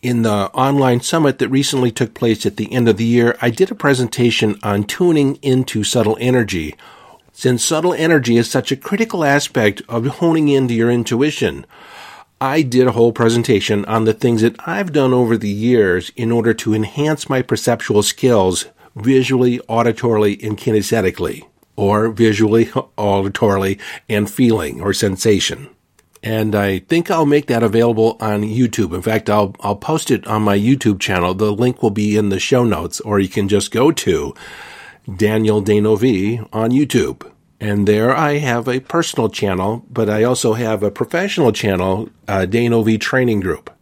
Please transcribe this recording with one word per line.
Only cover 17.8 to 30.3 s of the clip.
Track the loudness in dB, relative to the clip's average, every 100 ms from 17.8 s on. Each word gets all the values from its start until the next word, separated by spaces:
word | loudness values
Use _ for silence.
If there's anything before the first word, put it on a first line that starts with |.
| 0 0
skills | 0 0 2 4 2 0 -8 _ -20
visually, | -6 2 2 2 2 0 0 -2
auditorily, | 0 0 0 0 2 0 0 -8
and | -6
kinesthetically, | 0 0 0 0 -2 -2 -8 -8 -16 _ _
or | -4 0 0 0
visually, | 2 2 4 2 2 2
<laughs> | -2 -6 -4
auditorily, | 0 0 -2 0 0 2 -2 -4 -10 -18 _
and | -4 -2
feeling | 0 2 2 -4 -6
or | -4
sensation. | -2 -2 0 0 0 0 -6 -16 _ _ _ _ _
And | -6 -4 -2
I | 0 0 -2
think | -2 -2 0
I'll | 0 2
make | 2 2
that | 0
available | 2 2 2 2 0 0
on | -4 -2
YouTube. | -2 0 -2 0 -4
In | -2
fact, | -2 -2 0
I'll, | 0 0 -4
I'll | -6 -6
post | -4 -4 -2
it | -2
on | -2